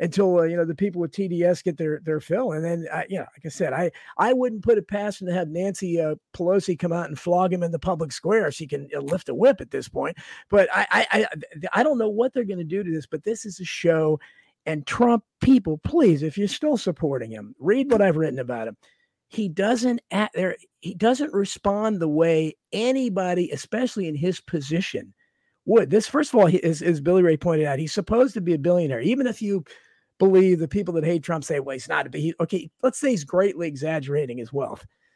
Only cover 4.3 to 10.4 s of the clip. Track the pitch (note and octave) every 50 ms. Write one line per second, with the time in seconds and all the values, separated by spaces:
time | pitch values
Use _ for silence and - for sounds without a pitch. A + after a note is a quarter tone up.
4.3 | B3+ B3+ B3+ B3 A3 G#3+ F3 G#3+ A#3 G#3 F#3+ - G3+ G3+ G3+ G#3 F#3+ - F#3+ F3+
5.3 | F3 F#3 F3 D#3 D3+ E3+ F#3 G3 F#3 - G3+ F3+ E3+ E3+ D#3+ D#3 D3+ D3+ _ _
6.3 | - - F3+ F3 F#3+ G3+ - - F3 C#3+ - E3+ E3 F3 E3+ - D3+ C3+ - F3
7.3 | F3 F3+ F#3 F#3 F3+ F3+ F3 E3+ E3 D#3 - F3+ F3+ D#3 E3 D3 - - - E3
8.3 | G#3+ A3+ G3+ D3+ C3+ - D#3+ C3 D3 C#3 C#3 - - C#3+ C#3+ C#3 D#3+ F#3 - -
9.3 | B2+ A#2 G3+ C4 C4+ - - - - C3+ B2+ - - - C3+ C#3+ F3 - - -
10.3 | - -